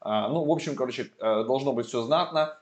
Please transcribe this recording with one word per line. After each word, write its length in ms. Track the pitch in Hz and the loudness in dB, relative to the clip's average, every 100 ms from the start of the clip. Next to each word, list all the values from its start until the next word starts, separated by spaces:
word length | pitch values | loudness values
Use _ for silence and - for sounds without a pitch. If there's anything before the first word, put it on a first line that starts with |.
А, 280 | - 214 107 | -2 0 0
ну, 160 | 156 147 | 0 2
в 40 | |
общем, 240 | 160 160 | 0 0
короче, 360 | 143 127 123 117 - | -4 -4 -4 -8 -4
э, 260 | 110 110 | 0 2
должно 300 | 113 131 139 | 2 2 2
быть 120 | 120 - | 0 -2
всё 160 | 123 | -4
знатно. 560 | 117 160 165 160 156 - | 0 2 2 0 -2 -4